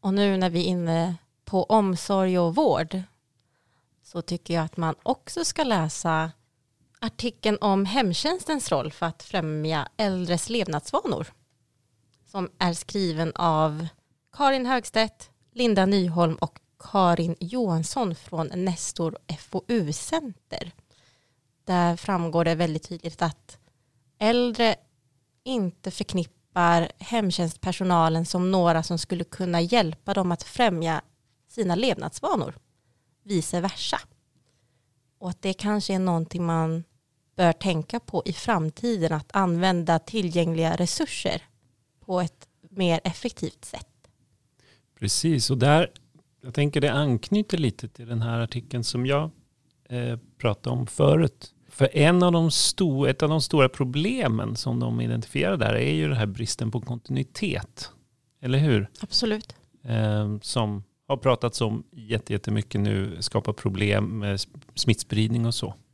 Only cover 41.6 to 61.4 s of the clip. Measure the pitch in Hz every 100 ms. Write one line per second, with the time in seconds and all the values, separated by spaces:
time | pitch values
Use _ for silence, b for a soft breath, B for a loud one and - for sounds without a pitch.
41.6 | _ _ _ _ - 180 170 _ - _
42.6 | - 190 180 165 - - 240 - 156 -
43.6 | - - - _ _ _ _ _ _ _
44.6 | b b b _ 101 - 165 147 - 135
45.6 | 131 151 180 - _ _ _ _ 127 120
46.6 | 147 143 143 127 147 120 - 202 202 175
47.6 | 139 - 110 - 117 120 113 117 117 123
48.6 | 117 123 113 123 127 143 156 - _ _
49.6 | _ _ _ 123 120 117 - _ 117 104
50.6 | - 123 117 - 143 156 160 _ - _
51.6 | _ - - 156 151 180 180 170 165 -
52.6 | - - 180 135 135 135 151 156 - 156
53.6 | 131 - 131 139 180 262 160 110 107 117
54.6 | 131 120 120 117 117 117 117 139 170 190
55.6 | 107 110 131 156 151 131 104 104 113 -
56.6 | 113 117 - 120 - 131 135 - 202 -
57.6 | - - - _ _ _ _ _ 127 135
58.6 | 151 110 101 - 208 - 233 214 - -
59.6 | _ _ 123 113 107 104 104 104 - 123
60.6 | 110 101 98 _ _ 135 120 120